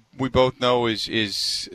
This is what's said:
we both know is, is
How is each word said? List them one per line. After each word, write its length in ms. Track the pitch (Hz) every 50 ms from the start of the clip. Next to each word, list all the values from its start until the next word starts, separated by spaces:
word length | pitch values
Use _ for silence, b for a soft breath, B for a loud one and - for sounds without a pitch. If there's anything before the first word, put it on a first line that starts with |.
| _ _ - 127
we 80 | 135
both 320 | 127 117 127 131 127 - -
know 280 | 127 123 123 123 120
is, 200 | 117 110 98 -
is 600 | - - 113 110 101 - - - - - - - - -